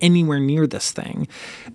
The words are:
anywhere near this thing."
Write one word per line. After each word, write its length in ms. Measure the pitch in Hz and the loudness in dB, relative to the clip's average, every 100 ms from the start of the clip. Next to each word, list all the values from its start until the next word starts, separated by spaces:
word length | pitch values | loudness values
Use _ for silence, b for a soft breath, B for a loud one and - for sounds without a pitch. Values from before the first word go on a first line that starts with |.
anywhere 400 | 175 175 156 143 | 4 4 4 2
near 260 | 139 156 151 | 0 2 0
this 240 | - - | -2 -8
thing." 380 | - - - - B B B B | -8 -8 -8 -8 B B B B